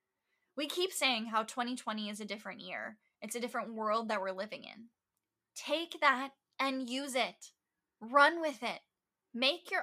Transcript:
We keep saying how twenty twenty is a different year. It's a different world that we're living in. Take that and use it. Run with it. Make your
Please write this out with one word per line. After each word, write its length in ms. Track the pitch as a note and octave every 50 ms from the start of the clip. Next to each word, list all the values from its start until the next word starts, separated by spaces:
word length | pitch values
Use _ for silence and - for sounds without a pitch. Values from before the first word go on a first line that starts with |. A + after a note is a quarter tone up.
| _ _ _ _ _ _ _ _ _ _ -
We 100 | C4 D#4
keep 260 | - - F4+ F4+ F#4
saying 340 | - - D4 C4+ B3 A3 A3
how 160 | A#3 A3 A3
twenty 320 | A3 A3 - B3+ A#3+ A#3+ B3+
twenty 340 | B3 - A#3 G#3+ A3 G#3+ G#3
is 120 | G#3 G#3
a 40 | G#3+
different 360 | G#3 D4 G#3+ - G3+ F3+ -
year. 380 | E3 F#3 D#3+ G#2+ A2 A#3 G#3+ _ _ _ _ -
It's 120 | - G#3+ -
a 60 | A#3+
different 340 | A#3+ A#3+ B3 A#3+ G#3+ A3+ A3+
world 340 | A3 G#3+ G#3+ G#3+ A3+ A#3 A3
that 120 | A3 G3
we're 120 | F#3+ F#3+
living 320 | F#3+ F#3+ G#3 G#3+ F3+ - -
in. 220 | - - G#3 A#3 - _ _ _ _ _ _ _ _ _ _ _ _ -
Take 460 | - - C4+ D4 D#4+ E4+ E4 - D#4
that 300 | D#4 C#4+ C4 B3 C4+ C4+ - _ _ _ _ -
and 300 | C4 C4+ C4 C4 C4 A#3
use 240 | B3 C4+ C#4+ C#4 A#3+
it. 380 | B3+ A3 F3+ - - - - _ _ _ _ _ _ _ _ _ -
Run 420 | A3 A3+ B3+ C#4+ C#4+ D#4 E4 E4+
with 200 | D#4+ D4+ C4 G#3
it. 180 | B3 A3 E3+ - _ _ _ _ _ _ _ _ _ _
Make 380 | - A#3 C4 C#4 E4 E4+ - -
your 100 | F#4+ F4+